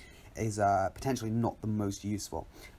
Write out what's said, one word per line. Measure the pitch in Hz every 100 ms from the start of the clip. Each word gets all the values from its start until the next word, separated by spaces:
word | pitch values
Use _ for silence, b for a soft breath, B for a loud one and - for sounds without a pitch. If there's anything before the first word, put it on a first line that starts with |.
| B B B -
is, | 110 104
uh, | 101 98 95
potentially | - 135 113 110
not | 117 117 -
the | 113
most | 104 101 98
useful. | 101 101 - 80 - B B